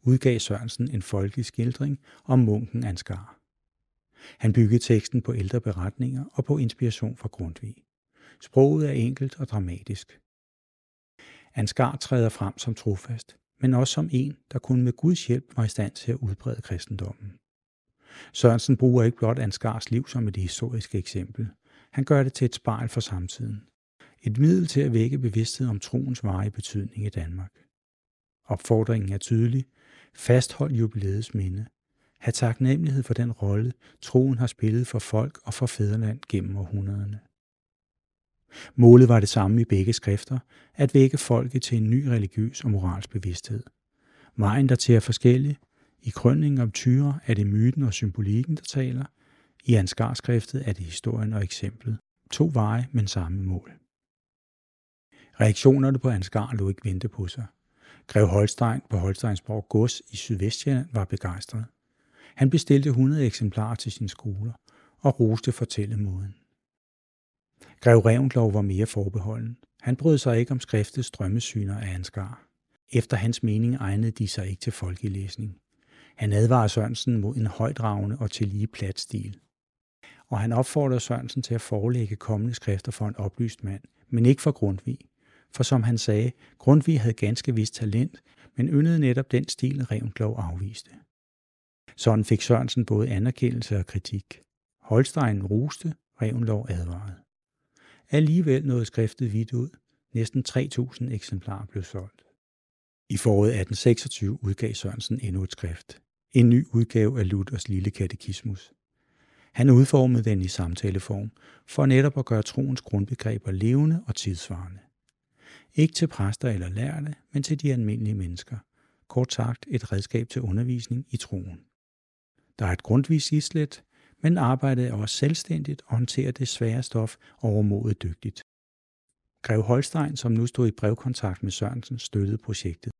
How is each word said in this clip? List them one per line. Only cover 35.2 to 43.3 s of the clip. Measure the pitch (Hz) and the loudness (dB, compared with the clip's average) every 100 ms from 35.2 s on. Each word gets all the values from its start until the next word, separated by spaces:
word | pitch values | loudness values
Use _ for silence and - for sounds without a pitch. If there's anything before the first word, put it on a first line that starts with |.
| 127 - | -2 -6
og | - | -12
for | - 123 | -4 -4
fædreland | - 104 110 107 120 - | 0 -2 0 -2 -6 -4
gennem | 98 95 98 | -4 -4 -6
århundrederne. | 87 101 98 101 101 104 _ _ _ _ _ _ _ _ _ _ _ _ _ - - | -4 -4 -4 -4 -6 -10 _ _ _ _ _ _ _ _ _ _ _ _ _ -20 -10
Målet | - 117 123 127 | 8 12 12 12
var | 117 | 8
det | 101 | 4
samme | 113 98 113 | 2 2 2
i | |
begge | 113 98 95 | 2 2 2
skrifter, | 113 - 101 - 131 _ - _ | 0 -2 -2 -2 -8 _ -20 _
at | - 139 | -2 4
vække | 143 131 143 | 6 6 4
folket | - 120 127 131 | 2 2 2 -4
til | - 117 | -2 0
en | 110 | 2
ny | 123 143 | 2 2
religiøs | 117 98 - 110 - | 0 0 -2 -4 -2
og | 123 | -2
moralsk | 101 92 92 - | 0 0 -4 -6
bevidsthed. | 101 95 | -8 -6